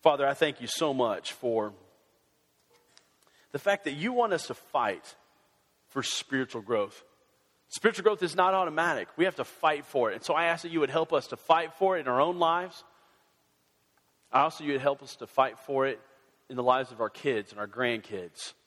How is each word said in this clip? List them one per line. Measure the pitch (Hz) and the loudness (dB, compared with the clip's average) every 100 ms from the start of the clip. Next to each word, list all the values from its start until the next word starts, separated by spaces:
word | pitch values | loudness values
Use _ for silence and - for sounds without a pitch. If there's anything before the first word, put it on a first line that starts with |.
Father, | 165 143 139 | 4 4 2
I | |
thank | 139 156 143 | 2 0 0
you | 120 | -8
so | - 156 | -2 -2
much | 135 120 95 - | 2 0 0 -8
for | - 123 113 107 95 _ _ _ _ _ _ _ _ _ _ _ _ _ _ _ _ _ | -6 -2 -2 -2 -10 _ _ _ _ _ _ _ _ _ _ _ _ _ _ _ _ _
the | 143 | -4
fact | 202 202 | -2 -2
that | 151 | -4
you | 143 202 | -6 -4
want | 247 226 | -2 0
us | 170 - | -2 -4
to | |
fight | 123 - 147 113 92 - - _ _ _ _ _ _ _ | -12 -4 -2 -2 -4 -12 -20 _ _ _ _ _ _ _
for | 139 | -8
spiritual | 123 - - 135 127 120 | -6 -8 -4 -4 -4 -8
growth. | 104 113 101 - - _ _ _ _ _ _ | -2 0 -2 -8 -20 _ _ _ _ _ _
Spiritual | - 220 185 | 0 0 2
growth | 190 208 | 0 0
is | 180 170 | -2 2
not | 180 | 4
automatic. | 190 175 156 170 143 90 - | 4 0 0 0 0 -4 0
We | |
have | 185 - | 0 0
to | |
fight | 127 - 156 151 139 | -8 0 0 0 -2
for | 139 113 | 0 0
it. | 101 | -2
And | |
so | - | -2
I | 156 170 | 0 0
ask | 165 | -2
that | 170 | -4
you | 165 | -2
would | 139 | 0
help | 156 165 | 0 0
us | 151 - | 0 -2
to | 123 | -14
fight | - 165 165 | 4 4 4
for | - 190 185 | 0 0 0
it | |
in | 131 | 0
our | 127 | 2
own | 156 180 | 2 2
lives. | 165 170 180 - - _ _ _ _ _ _ _ _ _ _ _ _ _ _ | 2 2 -2 -14 -20 _ _ _ _ _ _ _ _ _ _ _ _ _ _
I | 127 | 2
also, | 151 - | 2 0
you | 151 | -4
would | 139 | 0
help | 139 139 | 0 -2
us | 135 - | -10 -16
to | 120 | -6
fight | - 131 113 | 0 0 -2
for | - 135 135 | -4 0 0
it | 113 - _ _ _ _ | -2 -14 _ _ _ _
in | 127 | -2
the | |
lives | 123 127 127 | 2 2 0
of | 117 | -4
our | 110 | -6
kids | - 143 117 101 | -4 -2 -2 -4
and | 104 | -10
our | 104 | -10
grandkids. | 110 123 113 - 101 90 - - - | -2 -2 -2 -6 -12 -12 -14 -16 -16